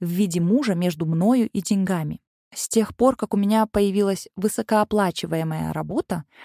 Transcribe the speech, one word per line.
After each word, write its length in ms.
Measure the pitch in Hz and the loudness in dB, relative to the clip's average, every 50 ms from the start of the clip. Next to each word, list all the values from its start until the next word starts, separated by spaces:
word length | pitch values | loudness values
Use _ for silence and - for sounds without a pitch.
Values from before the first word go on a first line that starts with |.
в 60 | 180 170 | -6 -2
виде 340 | 175 180 208 185 165 175 | 0 0 0 0 0 0
мужа 340 | 170 170 208 262 294 233 190 | 2 2 2 2 2 2 0
между 300 | 170 175 180 160 151 170 | 0 0 0 0 -2 -2
мною 440 | 160 165 160 175 214 247 262 226 220 | -2 0 2 2 4 4 2 2 0
и 120 | - 202 | -2 -4
деньгами. 580 | 180 - 214 196 190 180 190 170 156 147 156 - _ _ _ _ _ _ - | -2 -2 0 0 0 0 0 -2 -4 -6 -8 -10 _ _ _ _ _ _ -12
С 140 | - - - | -10 -6 -2
тех 280 | - 226 220 - - | 0 0 0 0 0
пор, 200 | - 240 262 254 | 2 2 2 2
как 180 | - - - - | 2 -2 -2 0
у 40 | 202 | 0
меня 300 | 202 202 214 220 220 220 | 2 2 2 2 2 2
появилась 600 | - 214 202 202 190 202 202 196 196 185 - - _ | 2 2 2 2 2 2 2 0 0 -2 -6 -12 _
высокооплачиваемая 1400 | - 185 214 - - 220 - 226 214 214 - - 208 202 180 165 - - 165 160 160 160 160 160 160 160 160 | -2 -2 -2 -2 -2 -2 0 2 0 2 2 2 0 2 0 0 -4 -6 -4 -2 -2 -2 -2 -4 -4 -4 -4
работа, 540 | 156 156 156 151 175 269 - - - 165 151 _ _ - | -4 -4 -6 -6 -4 -6 -4 -4 -4 -6 -8 _ _ -20